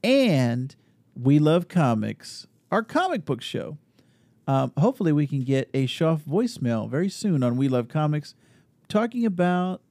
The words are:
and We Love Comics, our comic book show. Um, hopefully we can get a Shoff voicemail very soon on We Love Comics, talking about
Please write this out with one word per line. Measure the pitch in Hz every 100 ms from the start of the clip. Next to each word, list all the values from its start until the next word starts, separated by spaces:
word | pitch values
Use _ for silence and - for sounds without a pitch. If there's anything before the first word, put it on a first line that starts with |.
and | 226 269 254 143 123 120 135 - _ _ _ -
We | 123 147
Love | 151 170 175
Comics, | 180 139 110 107 107 - - - _ _
our | 202
comic | 220 302 370 277 151
book | 120
show. | - - - 147 _ _ _ _ _ _ -
Um, | 135 131 -
hopefully | 202 269 175
we | 151 147
can | 139
get | 127 135 131
a | 135 131
Shoff | - 160 160
voicemail | 151 170 240 - 120 113 110
very | 131 190
soon | - 208 151
on | 123 123
We | 139
Love | 127 117
Comics, | 156 151 151 - _ _ _ _ _ _
talking | 208 233 240 233
about | 180 180 180 180 185 _